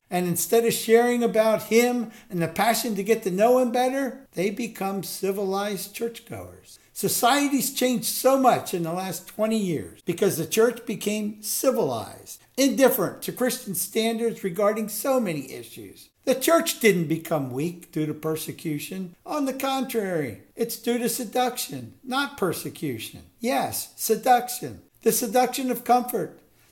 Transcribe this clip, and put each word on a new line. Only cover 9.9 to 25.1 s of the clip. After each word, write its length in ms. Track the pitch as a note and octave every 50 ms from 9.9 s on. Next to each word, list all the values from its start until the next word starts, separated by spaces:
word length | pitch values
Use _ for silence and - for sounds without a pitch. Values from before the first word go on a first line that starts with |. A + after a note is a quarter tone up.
| - - _
because 340 | - E3+ - G#3+ F#3 C#3+
the 100 | D3+ E3
church 360 | E3 - A3 A3+ B3 A#3 - -
became 500 | - G3+ - - G#3 G#3+ G#3+ G#3 G#3 G#3+ - -
civilized, 960 | - - - - C4+ A#3 A3 F3 C3+ A#2+ A2 G2 - - - - - - - _ _ _
indifferent 640 | B3+ C#4 C4+ G#3 G#3 C4 A#3+ - G#3 F3 C3+ - -
to 100 | - F#3+
Christian 440 | - - B3+ B3 - - - G3+ F3
standards 680 | - - - - A3+ A3 A3+ A3+ A3 A#3 A3+ F#3+ - -
regarding 460 | F#3+ E3+ G#3+ G3+ G#3 G#3+ A3+ G#3+ G#3+
so 300 | - - - C#4 C4 B3+
many 320 | A3 F3+ D#3 C#3+ B2+ -
issues. 580 | C3 B2 A2+ - - - G#2 F#2 - - - _ _ _ _
The 80 | C4+ B3+
church 460 | C4 - D#4 E4+ E4 - - - -
didn't 280 | A#3+ G#3 F3+ F3 E3
become 440 | C#3+ D#3+ D#3+ - - E3+ D3 C3+ B2+
weak 400 | A#2+ C3+ D#3 F3+ F3 - - -
due 160 | - D#3 D#3
to 80 | D3+ D3
persecution. 1000 | D3+ - D#3+ D#3+ D#3 - D#3+ - - - D#3+ D3 D3 D3 - - F#3+ F#3 F3 F3 _ _
On 180 | - D4 D4+ C#4
the 80 | C4+ B3+
contrary, 880 | C4+ C4+ C4+ C4+ C4+ B3 C4 - A3+ G3 F#3+ F3+ D#3 C#3+ A#2 G2 - - _ _
it's 220 | - A#3 A#3 -
due 200 | - - A#3+ A#3+
to 100 | A#3+ B3
seduction, 840 | A3+ A3+ - A#3+ G3 - B3 B3+ B3 A#3+ - - - - C3 A#2+ A2 - _ -
not 320 | B3 B3 C#4 C#4+ - C#4
persecution. 840 | - G3+ E3+ D3 - - D3 - - E3 C#3+ A#2+ G#2+ - - - A#2+ - - _ _
Yes, 500 | A3 A#3+ C#4 C4 F#3 - - - - - -
seduction. 840 | - - - A3 A3 - B3+ B3 A#3+ B3 - - - D#3+ B2+ G2+ - - _ _ _ -
The 80 | A3+